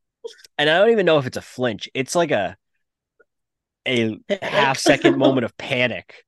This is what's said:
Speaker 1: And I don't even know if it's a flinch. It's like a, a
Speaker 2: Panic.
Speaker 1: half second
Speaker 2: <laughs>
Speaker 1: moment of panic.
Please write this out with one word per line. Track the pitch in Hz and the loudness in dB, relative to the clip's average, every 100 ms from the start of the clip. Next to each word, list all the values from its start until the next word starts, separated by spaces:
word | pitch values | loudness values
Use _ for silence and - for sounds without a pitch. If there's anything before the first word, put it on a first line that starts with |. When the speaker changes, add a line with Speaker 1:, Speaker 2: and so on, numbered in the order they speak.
| _ _ 453 - - - | _ _ -20 -20 -12 -2
Speaker 1:
And | 151 | 0
I | 170 | 4
don't | 226 | 4
even | 226 175 | 4 4
know | 156 | 2
if | 127 | 0
it's | - | -8
a | |
flinch. | - - 127 98 - | -12 -6 -4 -4 -8
It's | 127 131 175 | -8 -4 -2
like | 165 | 0
a, | 147 87 95 _ _ _ _ _ _ _ _ _ _ _ _ 123 | -2 -4 -8 _ _ _ _ _ _ _ _ _ _ _ _ -4
a | 123 110 107 | -2 -2 -4
Speaker 2:
Panic. | - 196 | -6 -6
Speaker 1:
half | - - 139 131 | -2 0 0 0
second | 156 139 - 135 | 2 4 4 4
Speaker 2:
<laughs> | |
Speaker 1:
moment | 135 131 110 | 2 2 -2
of | - | -8
panic. | - 127 123 92 - - | -6 0 0 -2 -12 -20